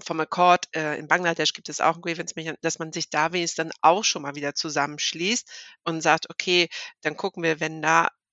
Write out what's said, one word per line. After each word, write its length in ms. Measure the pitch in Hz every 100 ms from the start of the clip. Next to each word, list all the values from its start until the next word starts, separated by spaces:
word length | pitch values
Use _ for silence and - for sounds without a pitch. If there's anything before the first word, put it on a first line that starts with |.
| -
vom 140 | 160
Accord, 480 | 151 - 180 180 - 160
äh, 240 | 151 147
in 80 | 151
Bangladesch 460 | 175 175 165 156
gibt 160 | - -
es 120 | 147
auch 140 | 160 165
ein 60 |
Grievance 320 | 170 165 170 -
Mechanismus, 260 | 160 -
dass 160 | 165 -
man 160 | 160
sich 160 | 165 156
da 240 | 151 160
wenigstens 320 | 175 170 - 160
dann 60 | -
auch 220 | 156 185
schon 180 | 220 180
mal 140 | 143 143
wieder 180 | 143
zusammenschließt 960 | - 160 147 147 147 - 160 180 240 - - - - -
und 160 | 165
sagt, 280 | 156 160 -
okay, 400 | - - 175 165 - - -
dann 160 | 156 147
gucken 240 | 196 185
wir, 180 | 165 156
wenn 220 | 160 160
da 280 | 156 165 170 - _